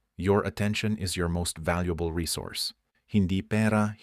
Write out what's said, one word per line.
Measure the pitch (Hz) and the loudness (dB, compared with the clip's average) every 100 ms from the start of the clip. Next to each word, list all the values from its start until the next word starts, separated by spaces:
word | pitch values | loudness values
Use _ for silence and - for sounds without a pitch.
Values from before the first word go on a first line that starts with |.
| _ | _
Your | - 92 101 98 | -2 2 4 2
attention | - 104 104 107 107 | 0 -2 0 -2 -2
is | 92 90 | -2 -2
your | 85 | 0
most | 87 85 - | 0 -2 -4
valuable | 82 87 87 80 82 | -2 0 0 -2 -2
resource. | 82 82 - 50 - - - _ _ _ | -2 -4 -4 -8 -6 -8 -10 _ _ _
Hindi | 107 90 95 | 2 2 0
pera, | - 107 107 107 104 104 | 0 0 2 2 0 -2